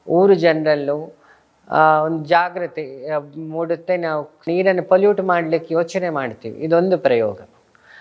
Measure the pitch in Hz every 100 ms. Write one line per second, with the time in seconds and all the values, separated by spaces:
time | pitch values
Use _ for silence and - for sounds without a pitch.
0 | - 170 196 180 165 160 156 147 139 147
1 | 165 - _ _ _ _ - 151 156 156
2 | 156 165 147 170 175 180 170 - 139 135
3 | 143 151 143 147 160 160 165 165 165 180
4 | 165 151 147 _ - 175 190 180 156 185
5 | 208 202 185 175 160 160 165 165 170 190
6 | 175 147 127 110 113 - 160 165 185 175
7 | 135 117 107 98 - _ _ _ _ -